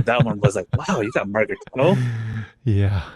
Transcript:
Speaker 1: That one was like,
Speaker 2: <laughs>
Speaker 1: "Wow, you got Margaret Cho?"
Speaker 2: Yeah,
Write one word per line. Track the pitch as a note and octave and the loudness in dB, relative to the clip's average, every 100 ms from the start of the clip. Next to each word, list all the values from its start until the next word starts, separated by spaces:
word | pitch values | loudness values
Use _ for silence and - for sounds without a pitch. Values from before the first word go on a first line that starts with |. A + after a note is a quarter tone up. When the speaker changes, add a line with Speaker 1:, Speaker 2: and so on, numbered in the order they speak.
Speaker 1:
That | - A#2+ | 0 2
one | A#2 G#2 | 0 2
was | G#2+ | 0
like, | G2 F2+ - | 0 -4 -4
Speaker 2:
<laughs> | |
Speaker 1:
"Wow, | - E3 | -2 -2
you | G#2+ | 0
got | C#3+ G2+ | -2 -2
Margaret | G#2 G#2 G2 - | -2 -2 -4 -8
Cho?" | B2+ D#3 C3 B2 A2+ A2 A2 G2+ _ | 0 2 4 0 -4 -6 -8 -10 _
Speaker 2:
Yeah, | B2 G2+ G2 G2 - | 0 2 2 0 -4